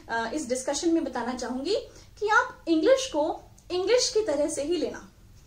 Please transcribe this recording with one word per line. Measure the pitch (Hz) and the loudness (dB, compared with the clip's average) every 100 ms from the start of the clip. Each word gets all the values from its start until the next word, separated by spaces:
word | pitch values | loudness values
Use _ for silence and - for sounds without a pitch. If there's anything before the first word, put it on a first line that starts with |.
| - | -6
अ, | 233 226 | -4 -4
इस | 311 247 | -6 -4
डिस्कशन | 254 - 285 339 | -4 -2 0 2
में | 330 | 2
बताना | 262 240 233 | 0 -4 -4
चाहूंगी | 247 233 254 311 480 - - - - | -6 -6 -4 -2 -2 -2 -16 -20 -6
कि | 427 | 2
आप | 440 508 - 330 | 4 2 -4 0
इंग्लिश | 320 466 539 - | 2 6 4 2
को | 302 320 - - - - | -2 -2 -4 -12 -20 -6
इंग्लिश | 359 392 494 - | -4 2 2 2
की | 440 | 0
तरह | 427 294 285 | 0 0 -2
से | 247 | -2
ही | 294 339 | -2 -2
लेना। | 233 - - - - - | -2 -6 -16 -20 -20 -20